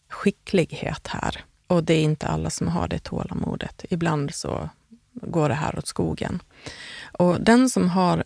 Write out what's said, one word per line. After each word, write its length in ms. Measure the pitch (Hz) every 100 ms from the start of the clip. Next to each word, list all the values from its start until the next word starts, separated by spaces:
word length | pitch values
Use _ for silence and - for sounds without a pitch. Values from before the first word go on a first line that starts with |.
| _
skicklighet 960 | - 202 - - 190 151 143 - - -
här. 360 | - - - - _ -
Och 160 | 175
det 100 | 160
är 80 | 160
inte 240 | 156 151 -
alla 220 | 156 160
som 180 | - 170
har 200 | 170 -
det 120 | 175
tålamodet. 840 | - - - - - - - - -
Ibland 440 | 175 170 151 143 -
så 340 | - - 160 - _ 226 _
går 360 | 247 - 165 151
det 60 | 147
här 220 | 160 -
åt 100 | -
skogen. 520 | - 160 156 - 180 - - - - - - -
Och 300 | - 180 175
den 280 | - 240 254
som 200 | 202 180
har 340 | 185 180 165